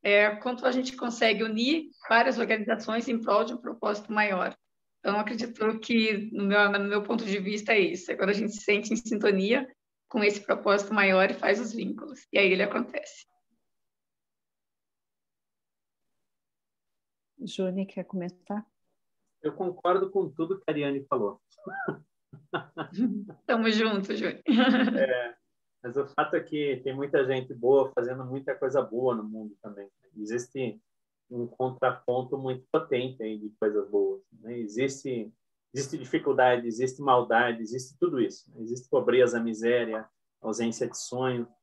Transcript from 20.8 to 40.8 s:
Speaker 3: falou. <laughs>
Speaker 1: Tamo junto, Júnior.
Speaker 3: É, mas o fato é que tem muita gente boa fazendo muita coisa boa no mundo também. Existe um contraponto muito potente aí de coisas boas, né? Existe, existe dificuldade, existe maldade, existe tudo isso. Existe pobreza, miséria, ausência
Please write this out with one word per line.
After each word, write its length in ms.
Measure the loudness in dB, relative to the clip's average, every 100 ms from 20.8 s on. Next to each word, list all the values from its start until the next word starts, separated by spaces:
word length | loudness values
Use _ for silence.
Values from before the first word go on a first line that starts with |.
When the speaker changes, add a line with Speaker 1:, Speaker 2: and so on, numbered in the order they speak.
| 0 -2 -2
Speaker 3:
falou. 320 | -2 -2 -6 _ _ -12 -6 -6 -6 _ _ _ -20 _
<laughs> 920 | -10 -10 -12 -12 -2 -2 -2 -8 -18 -2
Speaker 1:
Tamo 240 | 2 2
junto, 440 | 2 2 0 -2 -2
Júnior. 260 | -4 -4 2 4 6 6 4 2
Speaker 3:
É, 400 | 2 0 -4 -10 _ _ _ _
mas 140 | -6 -4
o 80 | -4
fato 320 | -2 -2 -2
é 20 |
que 400 | -4 -4 -2 -2
tem 120 | -4 -6
muita 300 | -2 0 2
gente 280 | 0 -4
boa 380 | -4 4 4 4
fazendo 300 | -2 -4 -6
muita 320 | -8 -8 -6 -4
coisa 260 | 0 0
boa 320 | 0 0 0
no 100 | 0
mundo 340 | -4 -10 -12 -14
também. 280 | -18 -16 -18 _ _ -14
Existe 640 | -8 -8 -8 -6 -6 -8 _ _ _ _ _
um 180 | -10 -10
contraponto 920 | -4 -6 0 -2 -2 -2 -2 -2 -4
muito 280 | -4 -6 -2
potente 520 | -4 0 -2 -2 -6
aí 160 | -8 -8
de 100 | -10 _
coisas 300 | 0 0 0
boas, 320 | 0 0 -2 _ -20
né? 160 | -12 -10
Existe, 760 | -8 -2 -2 -4 -6 -6 -6 _ _ _ _
existe 240 | -8 -6 -6
dificuldade, 720 | -4 -2 0 4 6 4 0
existe 340 | -2 -4 -2
maldade, 600 | 4 4 6 4 2 0
existe 360 | -6 -8 -10 -2
tudo 220 | -2 2
isso. 240 | -2 -2 _ -14
Existe 280 | -10 -10 0
pobreza, 520 | 0 4 6 6 4
miséria, 680 | -2 -2 2 2 0 -6 -8 _ _ _
ausência 460 | -8 -4 -4 -2